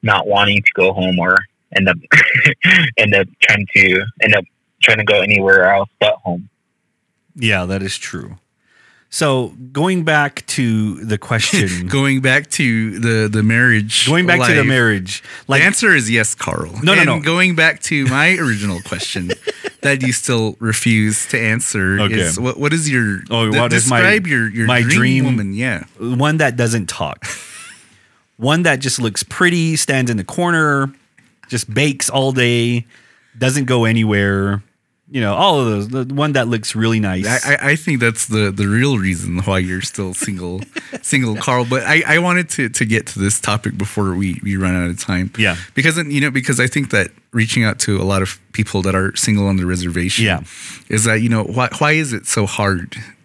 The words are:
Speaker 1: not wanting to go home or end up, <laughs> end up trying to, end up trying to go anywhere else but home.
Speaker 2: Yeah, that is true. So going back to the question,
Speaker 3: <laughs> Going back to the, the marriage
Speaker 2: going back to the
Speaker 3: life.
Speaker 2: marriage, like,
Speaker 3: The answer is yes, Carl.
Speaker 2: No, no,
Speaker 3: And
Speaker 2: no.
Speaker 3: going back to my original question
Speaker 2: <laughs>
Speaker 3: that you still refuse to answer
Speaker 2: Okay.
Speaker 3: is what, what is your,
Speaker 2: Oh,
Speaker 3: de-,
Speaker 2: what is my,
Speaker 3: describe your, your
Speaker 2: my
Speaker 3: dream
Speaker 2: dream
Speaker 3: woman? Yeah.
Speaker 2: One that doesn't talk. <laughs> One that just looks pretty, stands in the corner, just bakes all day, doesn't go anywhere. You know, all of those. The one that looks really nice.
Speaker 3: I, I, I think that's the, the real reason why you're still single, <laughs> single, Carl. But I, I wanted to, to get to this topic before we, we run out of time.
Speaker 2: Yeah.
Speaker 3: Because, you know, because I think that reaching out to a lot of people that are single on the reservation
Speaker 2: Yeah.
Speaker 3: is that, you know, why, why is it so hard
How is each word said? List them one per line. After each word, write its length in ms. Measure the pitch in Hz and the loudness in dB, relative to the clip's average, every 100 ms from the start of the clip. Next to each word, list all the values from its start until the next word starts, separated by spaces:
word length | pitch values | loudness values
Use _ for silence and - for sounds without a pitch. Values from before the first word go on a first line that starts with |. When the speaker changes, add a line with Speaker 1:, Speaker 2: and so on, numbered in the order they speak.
Speaker 1:
not 240 | 110 101 104 | 2 0 2
wanting 340 | 101 101 101 | 2 4 2
to 100 | 104 | 0
go 200 | - 92 | 2 2
home 240 | 98 92 90 | 2 0 0
or 160 | 87 95 - _ _ - | 2 2 2 _ _ 0
end 140 | 95 | 2
up, 80 | 165 - - - - - | 0 2 2 4 2 0
<laughs> 500 | - 175 180 156 117 | 0 2 4 2 0
end 160 | 110 101 | 2 2
up 120 | 95 _ | 0 _
trying 240 | - 104 98 - | 0 2 0 2
to, 300 | 95 92 104 - | 4 2 -2 -2
end 140 | 110 104 | 0 0
up 100 | 90 _ _ _ | 0 _ _ _
trying 160 | - 110 | 2 2
to 40 | |
go 180 | 104 104 | 4 2
anywhere 480 | 95 104 95 95 92 | 4 2 4 6 6
else 160 | 98 101 _ | 4 0 _
but 160 | 104 - | 0 0
home. 240 | 92 87 98 _ _ _ _ _ _ _ _ - | -4 -6 -8 _ _ _ _ _ _ _ _ -4
Speaker 2:
Yeah, 300 | 120 101 90 | 0 0 0
that 160 | 98 | -4
is 140 | 95 - | -4 -8
true. 400 | - 87 52 - _ _ _ _ _ _ _ | -10 -12 -12 -18 _ _ _ _ _ _ _
So 400 | - 156 131 120 76 127 | -2 0 0 -2 -8 -10
going 320 | 139 175 185 | -2 0 0
back 420 | 160 151 143 - - | 2 2 0 -4 -8
to 480 | - 123 110 107 92 110 | -2 0 0 0 -4 -4
the 120 | 107 | -4
question, 680 | - 113 - 196 104 90 90 | -2 -2 0 0 0 -2 -4
Speaker 3:
<laughs> 0 | |
Going 320 | 135 139 135 | -2 0 0
back 280 | 131 135 147 | 2 0 0
to 480 | - 135 113 110 95 | -2 0 0 -2 -2
the, 280 | 117 113 110 | 0 2 2
the 140 | 107 | 2
marriage 640 | 107 113 123 110 104 - - | 2 4 4 4 2 0 2
Speaker 2:
going 180 | 160 180 | 2 4
back 140 | 175 | 2
to 120 | 123 | 4
the 60 | 113 | 2
Speaker 3:
life. 60 | 135 | 4
Speaker 2:
marriage, 560 | 131 117 101 92 - - - - | 4 2 2 -2 -10 -12 -20 -2
like, 140 | 135 | 2
Speaker 3:
The 40 | 170 | 2
answer 300 | - 226 165 | 2 2 2
is 140 | 110 | 2
yes, 260 | 117 110 - | 0 0 -2
Carl. 360 | - 82 78 92 | -6 -4 -6 -4
Speaker 2:
No, 100 | 151 | 2
no, 0 | |
Speaker 3:
And 120 | 196 170 | 4 4
Speaker 2:
no. 140 | 160 | 2
Speaker 3:
going 340 | 147 170 185 165 | 0 2 2 2
back 240 | 160 156 | 2 0
to 220 | - 151 135 | -4 -2 0
my 280 | 131 160 185 | 2 2 2
original 440 | 151 107 104 87 | 0 -2 -2 -4
question 500 | 90 90 - - 87 92 - - | -6 -8 -8 -6 -6 -6 -8 -10
Speaker 2:
<laughs> 260 | - - | -12 -6
Speaker 3:
that 200 | 139 139 | -2 0
you 100 | 131 | 0
still 460 | 120 - 120 110 - | -2 -2 0 -2 -4
refuse 680 | 113 107 - 113 107 107 - | -4 -2 2 2 2 -2 -2
to 120 | 131 | -2
answer 600 | 113 110 - - 95 98 | 0 0 -2 -2 0 2
Speaker 2:
Okay. 180 | 104 110 | 0 0
Speaker 3:
is 200 | 87 82 | -2 -2
what, 200 | 123 - | -4 -2
what 140 | 147 | -2
is 160 | 165 151 | 0 0
your, 300 | 131 110 98 98 | 0 0 -2 -4
Speaker 2:
Oh, 200 | 113 113 | -2 0
Speaker 3:
de-, 60 | 117 | 2
Speaker 2:
what 120 | 120 | 2
is 180 | 117 123 | 2 2
my, 100 | 123 | 2
Speaker 3:
describe 260 | 117 147 160 | 4 2 0
your, 220 | 135 113 | -2 -2
your 180 | 107 113 | 0 2
Speaker 2:
my 140 | 123 | 2
Speaker 3:
dream 160 | 120 170 | 2 2
Speaker 2:
dream 280 | 127 135 127 | 2 2 2
Speaker 3:
woman? 280 | 123 98 | 0 -2
Yeah. 320 | 101 127 95 80 - | -4 -4 -4 -10 -10
Speaker 2:
One 380 | 110 123 147 156 | -6 0 0 2
that 200 | 147 123 | 0 0
doesn't 300 | 120 117 92 | 0 0 -4
talk. 380 | - 78 - - | -6 -8 -8 -12
<laughs> 1120 | - - - - - _ _ _ _ _ _ | -14 -14 -20 -20 -20 _ _ _ _ _ _
One 260 | 117 160 | 0 2
that 160 | 175 135 | 2 0
just 200 | 135 - | 0 -2
looks 240 | 120 98 | -4 -4
pretty, 540 | - - 175 175 165 156 | -8 0 2 2 0 0
stands 340 | - 135 123 | 0 0 0
in 60 | 110 | -2
the 60 | 90 | -4
corner, 680 | - 175 170 151 139 135 135 _ _ _ _ _ | -2 0 2 2 2 -2 -6 _ _ _ _ _
just 260 | 123 - | -8 -4
bakes 360 | 110 147 135 - | 0 0 0 -2
all 240 | 139 131 | 0 0
day, 520 | 131 120 120 117 120 113 _ _ _ _ 117 | 2 2 2 2 -2 -4 _ _ _ _ -2
doesn't 280 | 127 135 127 | -2 0 0
go 200 | 127 113 | 2 2
anywhere. 760 | 113 110 101 101 98 98 101 101 _ _ _ _ | 2 2 2 2 2 0 -2 -6 _ _ _ _
You 120 | 131 | -4
know, 140 | 107 101 | -2 2
all 240 | 190 156 | 2 2
of 80 | 123 | 2
those. 200 | 104 104 | 0 -2
The 240 | 131 127 | -6 -4
one 200 | 139 151 | -2 0
that 140 | 139 117 | 0 0
looks 280 | 117 107 110 | -2 -4 -2
really 240 | 113 113 | 0 2
nice. 460 | 104 92 101 123 135 | 0 -2 0 -2 0
Speaker 3:
I, 80 | |
I, 160 | 143 139 | 0 2
I 40 | 151 | 0
think 240 | 156 139 | 0 0
that's 240 | 117 110 - | 0 0 -2
the, 240 | 110 104 | 0 0
the 160 | 98 101 | 0 0
real 300 | 107 135 127 | 2 2 0
reason 400 | 95 87 92 87 | 0 -2 -4 -4
why 160 | 90 95 | 0 0
you're 240 | 92 92 | -2 -4
still 300 | - - 98 92 | -8 -8 -8 -6
single, 460 | - 95 90 92 - - | -8 -6 -8 -10 -10 -14
<laughs> 200 | - 269 | -14 -12
single, 320 | - 139 123 107 | -4 -2 0 -2
Carl. 260 | - 123 | 0 0
But 200 | 120 131 | 0 -2
I, 180 | 101 156 160 | 0 0 2
I 120 | 156 | 0
wanted 300 | 175 175 170 | 2 0 -2
to, 180 | - 123 | -4 -4
to 160 | - 113 | -2 0
get 200 | 110 - | -2 -2
to 120 | - | -4
this 200 | 98 - | -2 -2
topic 380 | - 107 107 - | -2 -2 -4 -6
before 380 | 101 - 98 92 | -6 -2 -2 -2
we, 240 | 98 85 | -4 -4
we 140 | 101 98 | -4 -2
run 180 | 95 90 | 0 0
out 140 | 87 | -2
of 100 | 87 | -6
time. 320 | - 90 95 - | -4 -4 -4 -2
Speaker 2:
Yeah. 180 | 107 87 92 - | -2 -2 -6 -2
Speaker 3:
Because, 220 | 143 160 | 0 -2
you 200 | 156 143 | -4 -2
know, 120 | 143 | 0
because 280 | 135 127 131 | -2 -2 -2
I 60 | 123 | -2
think 220 | - 135 | -2 -2
that 220 | 101 87 _ _ | -2 -2 _ _
reaching 320 | 117 110 - | -4 -2 0
out 140 | 110 98 | 0 0
to 200 | - 98 | -2 0
a 20 | |
lot 180 | 92 98 | 0 0
of 160 | 95 - _ | -2 -6 _
people 300 | - 104 98 | -4 -2 -2
that 140 | 92 95 | 0 0
are 200 | 95 - | -2 -2
single 320 | - 104 98 | 0 2 2
on 100 | 95 | 0
the 80 | 90 | -2
reservation 600 | 90 90 85 90 - 110 | -4 -4 -4 -2 0 0
Speaker 2:
Yeah. 160 | 90 - - - - - | 0 -4 -16 -18 -18 -4
Speaker 3:
is 140 | 107 113 | -2 0
that, 160 | 110 | 0
you 80 | 117 | 2
know, 140 | 113 | 0
why, 260 | 107 110 123 - | -2 -2 -4 0
why 140 | 147 | 0
is 180 | 156 151 | 0 0
it 140 | 113 - | -6 -4
so 220 | - 101 | -2 -2
hard 500 | - 101 92 85 - - - | 0 -2 -2 -4 -12 -16 -20